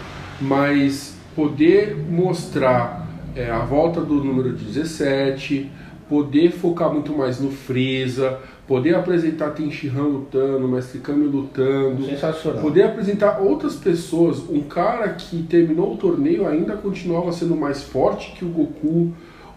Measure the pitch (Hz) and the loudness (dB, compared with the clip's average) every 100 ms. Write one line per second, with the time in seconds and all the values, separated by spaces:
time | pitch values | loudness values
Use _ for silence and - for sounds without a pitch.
0 | - - - - 135 139 143 143 139 135 | -14 -14 -14 -6 0 2 2 4 2 0
1 | - - - - 147 127 160 196 208 151 | -8 -16 -10 -2 -2 4 6 6 4 -2
2 | 156 170 180 170 - 147 131 123 120 - | -2 0 0 -2 -4 0 4 4 2 -4
3 | - - - 135 117 113 - 139 165 165 | -12 -12 -12 -8 -4 -4 0 2 2 0
4 | 147 143 135 127 123 110 107 120 165 - | 0 0 2 0 0 -2 -6 -6 -4 -2
5 | 143 135 139 135 - 143 139 - - - | 0 2 0 -2 -2 -4 -4 -12 -18 -18
6 | - 147 139 139 170 - 175 170 156 147 | -2 0 2 4 4 4 -2 0 0 0
7 | 143 151 131 123 135 - - 127 131 131 | -2 -2 -2 -2 -4 -4 -4 0 0 0
8 | 127 123 131 131 - - - 131 143 180 | -2 0 -2 -2 -10 -14 -2 2 4 2
9 | 175 175 160 - 151 147 151 - 139 131 | 2 2 0 0 -4 -4 -6 -4 -4 0
10 | 147 139 - 135 135 135 127 127 123 - | 0 -2 -2 0 0 0 0 -2 -4 -8
11 | - 143 147 139 - - 131 139 135 127 | -2 2 2 0 -2 0 2 2 2 0
12 | 135 139 160 156 160 131 151 151 220 226 | -4 -2 -2 -2 -4 -2 2 4 4 2
13 | 190 202 208 202 196 294 302 - 196 170 | -2 2 2 2 2 0 -2 -2 0 0
14 | - 165 165 131 - 147 143 170 196 240 | 0 2 2 2 -2 -4 -2 0 0 0
15 | 208 170 - 170 160 170 165 160 196 - | -2 -4 -8 -6 2 4 4 4 0 0
16 | 190 147 143 170 180 151 208 202 202 170 | 0 2 2 2 2 0 0 -2 -4 -4
17 | 175 170 180 165 170 156 143 135 - 127 | -2 -2 -2 -2 0 0 -2 -4 -4 2
18 | 175 208 - - 180 165 143 - 156 170 | 2 0 -6 -8 -4 -2 -2 -2 0 2
19 | 170 - - - - | 0 -2 -14 -20 -4